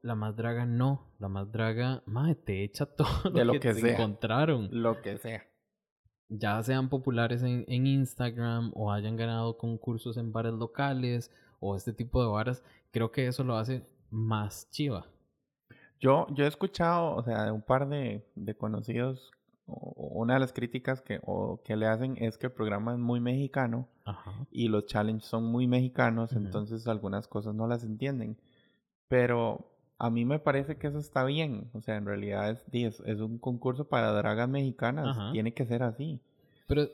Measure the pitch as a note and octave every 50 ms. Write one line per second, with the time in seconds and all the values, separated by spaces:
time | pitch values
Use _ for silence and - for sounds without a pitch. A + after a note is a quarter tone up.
0 | - A#2+ A#2 G#2+ G#2+ G#2+ G#2+ A#2 A2+ A#2 A#2 A#2+ B2 A#2+ A#2 A#2 B2+ C3+ C#3 C3+
1 | - - _ _ G#2 G2 F#2+ G2 G2 G2+ A2 A2+ A2+ A2+ A2 A#2 B2 B2+ C3 B2+
2 | - - G#2+ A#2+ C#3+ E3 D#3+ - - - G2+ F#2+ G2 G#2+ - - C#3 - - -
3 | D3+ - - - - G3 - - A#2+ A#2 A#2 C#3+ - B2 A2 G2 A2+ A#2 A#2 -
4 | A#2 G#2+ G2+ - - G#2+ A2 B2+ D3+ E3 D3+ B2 G#2+ G2 - A#2 A2+ A#2 A2+ A2+
5 | - G2+ G2+ G2 - A#2 A2+ G#2 - _ _ _ _ _ _ _ _ _ _ _
6 | _ _ _ _ _ _ A2 G#2 A2 G#2 G#2 A2 A2 A#2+ C3 C3 C3 B2+ C#3+ C3+
7 | C3 C3+ A#2+ A#2 A#2 A#2 A#2+ A#2+ B2+ B2+ B2 B2 - - B2+ B2 C3 C3+ C3+ C3+
8 | C3+ B2+ - - B2+ A#2+ A2+ A#2+ A#2 A#2 A#2 A#2 A#2 A2+ - - A2 G#2 G2+ G#2
9 | G2+ G#2+ A2+ A2+ A#2 A#2 A2+ A2+ A2+ A#2 A2+ - - A#2 A#2 A2 - B2+ A#2 A2+
10 | - B2 A2+ B2 A#2 A#2 A2 A2+ A2+ A#2 A2+ A2 A#2 A2+ - - C#3+ C#3 C3+ C3
11 | B2+ B2 A#2+ A#2+ A#2+ - - - _ _ _ _ - G2 G2 G2 - - A2+ -
12 | A#2 A#2+ - C3 B2 A2+ G#2 G#2 A2 B2 B2+ B2+ - - - _ _ _ _ A#2
13 | A2+ A2+ - - C3 B2 B2 - C3+ B2+ A#2 A2+ A2+ A#2 C3 B2+ - - _ _
14 | _ _ - A2 A2 A2 A2 G#2+ G#2 G2+ - - - _ - - D3+ C#3+ A#2+ F2+
15 | - - - _ _ _ _ _ _ _ _ _ _ _ - - - - _ _
16 | - C3 C3+ D#3 - - D3 C3+ C#3+ D3 D3+ - G3+ F#3 - - F3 E3 E3+ F3
17 | E3+ D#3+ - - A#2 A#2 A#2 G#2+ G#2+ G#2+ A2 G#2+ G#2+ - B2+ C3 C#3+ C#3 D3 D3
18 | C3+ A#2 G#2 G2+ - _ _ - F#2+ G#2 G#2+ - - G#2+ A2 G#2+ G#2+ A#2 A#2 A#2+
19 | A#2+ C3 C3 C3 - - - _ _ _ _ _ _ - - - - - - -
20 | - D2 C2 F#2 A2+ A#2 B2+ C3+ C3+ B2+ - - A#2+ A#2+ - C3 - - C3+ C3
21 | - - G2+ - - - F#2+ F#2+ G2 - F2+ A2 - - A2 G#2+ A2 A2 A2 A2
22 | B2+ C3 C3 A#2+ A2+ A2+ A2 - - B2 - - A2 G#2+ G2+ G2+ G#2+ A#2 A#2+ B2
23 | A#2+ A#2+ A#2+ A#2+ A#2+ B2 B2 C3+ C#3 C3 - C#3 C3 A#2 A#2 B2 B2+ - _ _
24 | _ - G2 - - - G2+ - C3+ - - - A#2 A2+ G#2+ G#2 G#2 - - A2
25 | G#2 G#2+ A2 G#2+ - - - A#2 A2+ A2+ A#2 A#2+ B2+ B2 B2 B2+ B2+ B2+ B2 -
26 | B2+ A#2+ A2+ A2+ A2+ A2+ C3 A#2 G#2 G2 F#2+ G#2+ G#2 G#2+ A2+ A2+ A2 A#2+ A2+ G#2
27 | G#2+ G2 G2+ G2+ G2+ - - A2 G#2 A2+ G#2 G#2+ A2 A#2 A#2+ A#2+ A#2 A2+ A2 G#2+
28 | C3+ C#3 C#3 B2+ A2 A2 A2 - _ _ _ _ _ _ _ _ _ _ _ _
29 | _ _ C3+ B2+ B2 B2 B2 A#2 A#2 A2+ - - - - _ _ _ _ _ _
30 | - A#2 A2+ A#2 A#2+ B2 C#3+ D#3 D3+ D3 C#3 C#3 C#3 C#3+ D#3 - - D3 C#3+ D3+
31 | C#3+ - - C#3+ B2+ C3 C#3+ D#3 D#3+ D3+ B2 G#2 A#2 A#2+ - A2 A2 - A2 G#2
32 | G#2 G2+ G2+ G2+ G2+ G2+ G2+ G2+ G2+ G#2+ A2+ A2+ - - - A#2+ A#2+ A2+ G#2+ -
33 | - - A2 G#2 A2 A2 A2+ A#2 - C3 B2 A#2 B2 B2+ B2+ C3+ D3 - - B2
34 | A2+ A2 G#2+ G#2 G#2 G#2 G#2+ A2 A#2+ B2+ C3+ C#3 C#3 C3+ A#2+ - - A#2 B2+ D3+
35 | D3+ C3 C3+ A#2 G#2 G#2 - A2+ A2 A2+ A#2 - C3+ A2 A#2+ A#2 B2+ A#2+ A2 -
36 | C#3 D#3+ D#3 B2 - _ _ _ _ _ _ _ _ _ C#3+ D3 D3 C#3